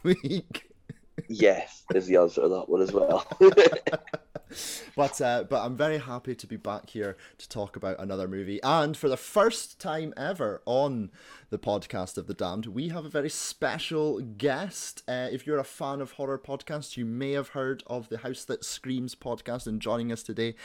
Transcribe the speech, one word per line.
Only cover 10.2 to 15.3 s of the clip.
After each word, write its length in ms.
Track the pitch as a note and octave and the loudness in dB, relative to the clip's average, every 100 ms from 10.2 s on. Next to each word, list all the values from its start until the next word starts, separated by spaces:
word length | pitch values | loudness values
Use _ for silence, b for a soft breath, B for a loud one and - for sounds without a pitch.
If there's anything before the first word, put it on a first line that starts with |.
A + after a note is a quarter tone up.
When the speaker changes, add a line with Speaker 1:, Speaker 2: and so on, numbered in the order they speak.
| D3 F3+ A2+ F#2+ - | -6 -2 -4 -4 0
Speaker 1:
on 440 | B2+ C#3+ B2 F#2+ B B B B | 2 2 0 -6 B B B B
the 80 | G#2+ | -6
Podcast 600 | - G#2 - G#2 F#2 - | 0 -2 -2 -6 -6 -8
of 100 | F#2 | -8
the 60 | |
Damned, 320 | F#2+ F#2 G2 A2 | -6 -4 -4 -6
we 240 | G2+ E3+ | -4 -4
have 160 | E3 D#3 | -6 -4
a 40 | |
very 200 | D3+ D3+ | -2 -2
special 920 | - - - C#3 E3 - D#3+ D3+ A2 | -4 -8 -2 -2 -2 -2 0 0 -2
guest. 840 | B2 G#2 C#3+ C3+ F#3+ - - - - | -6 -2 0 0 -4 -8 -12 -10 -6
Uh, 220 | B2+ B2+ | -4 -4